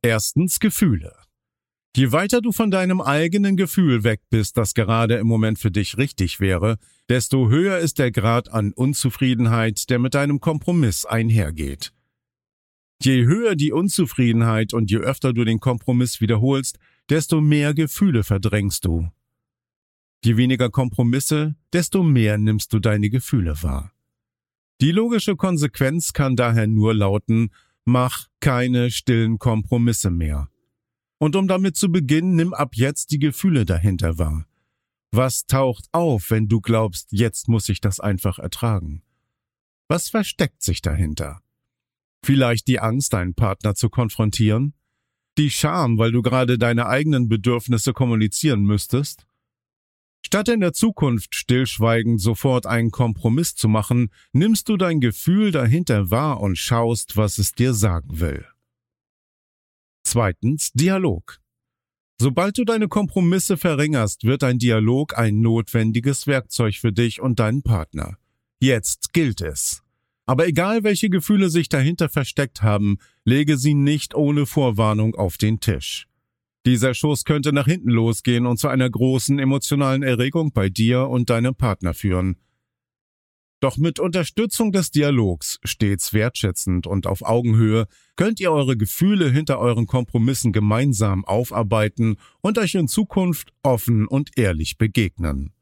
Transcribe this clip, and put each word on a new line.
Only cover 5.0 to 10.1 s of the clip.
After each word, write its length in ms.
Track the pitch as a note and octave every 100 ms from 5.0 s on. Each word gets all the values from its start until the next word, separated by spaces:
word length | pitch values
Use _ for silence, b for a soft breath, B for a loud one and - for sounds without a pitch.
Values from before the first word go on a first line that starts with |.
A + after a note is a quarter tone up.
| A2+
im 120 | A#2 A2+
Moment 320 | A2+ A2 G#2+
für 120 | A2
dich 260 | F#2 F#2+ -
richtig 440 | C#3 - F#2 -
wäre, 360 | G2 F#2 G#2 A2 b b b
desto 400 | B2 - C3+ A#2+
höher 300 | C#3 F#3+ F#3
ist 200 | E3 -
der 120 | C3
Grad 420 | A2 G#2+ A#2 -
an 220 | A2+ G#2
Unzufriedenheit, 1120 | - C3 C#3+ C3 - C3 A#2+ A#2 A#2 A2+ G#2 -
der 100 | B2
mit 140 | B2+